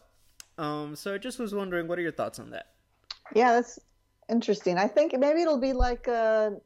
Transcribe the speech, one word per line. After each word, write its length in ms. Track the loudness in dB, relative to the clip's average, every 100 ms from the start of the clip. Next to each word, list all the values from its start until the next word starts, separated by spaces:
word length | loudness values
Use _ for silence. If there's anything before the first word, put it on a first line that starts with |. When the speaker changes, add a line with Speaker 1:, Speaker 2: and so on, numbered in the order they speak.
| _ _ _ -20 -20 -10
Speaker 1:
Um, 380 | -6 -6 -8 -10
so 180 | -8
I 40 | -8
just 200 | -8 -8
was 160 | -6
wondering, 320 | -6 -4 -4 -2
what 120 | -4
are 40 |
your 100 | -4
thoughts 280 | -4 -6 -8
on 100 | -14
that? 160 | -14 -16 _ _ _ _ -20 -2
Speaker 2:
Yeah, 180 | 4 6
that's 260 | 4 2 -8 -20 _ _ _ -4
interesting. 500 | -2 0 0 0 2
I 100 | 2
think 280 | 2 2 2
maybe 240 | 4 4
it'll 160 | 2 2
be 140 | 0
like, 360 | 2 2 0 -2
uh, 420 | 0 2 2 0 -2